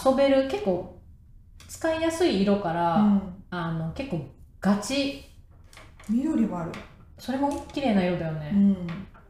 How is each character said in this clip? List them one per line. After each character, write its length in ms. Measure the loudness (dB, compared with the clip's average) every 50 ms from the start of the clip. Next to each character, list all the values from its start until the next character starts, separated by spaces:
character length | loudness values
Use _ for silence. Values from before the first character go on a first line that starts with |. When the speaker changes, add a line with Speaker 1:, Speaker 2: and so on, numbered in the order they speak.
| 2
Speaker 1:
遊 100 | 2 4
べ 140 | 4 4 4
る、 200 | 4 4 2 2
結 160 | -2 -2 0
構 360 | 0 -2 -2 -4 -8 -14 -20 -20 -20 -20 -20 -20 -20 -20 -20 -20 -20 -20 -20 -20 -20
使 260 | -12 -6 -4 -4 -2
い 60 | 0 -2
や 80 | -2
す 160 | 0 2 2
い 160 | 2 2 2 2
色 180 | 2 2 2
か 120 | 0 -2 -2
ら、 240 | 0 0 2 4
Speaker 2:
う 120 | 4 4 6
ん。 140 | 4 2 0 -2 -10 -14 -14 -10
Speaker 1:
あ 220 | -8 -6 -4 -4 -4
の、 200 | -4 -4 -6 -6
結 180 | -8 -6 -6
構 100 | -6 -6 -6 -8 -14 -20 -20 -20 -18 -2
ガ 160 | 0 2 2
チ。 480 | 2 0 -2 -2 -2 -2 -2 -4 -8 -14 -20 -20 -20 -20 -20 -20 -20 -20 -20 -20 -20 -20 -20 -20 -18 -6 -2
Speaker 2:
緑 380 | -2 0 0 0 0 0 0
も 140 | 0 -2 -4
あ 40 | -6
る。 80 | -8 -10 -12 -16 -18 -20 -20 -20 -20 -20 -12
Speaker 1:
そ 140 | -8 -6 -2
れ 60 | -2
も 120 | -2 -2 -2 -4 -8 -8 -6
綺 100 | -2 0
麗 120 | 2 2
な 100 | 4 2
色 140 | 2 0 -2
だ 100 | -4 -6
よ 40 | -6
ね。 160 | -6 -6 0 2
Speaker 2:
う 20 |
ん。 300 | 4 4 4 4 2 -2 -8 -8 -10 -12 -14 -18 -20 -20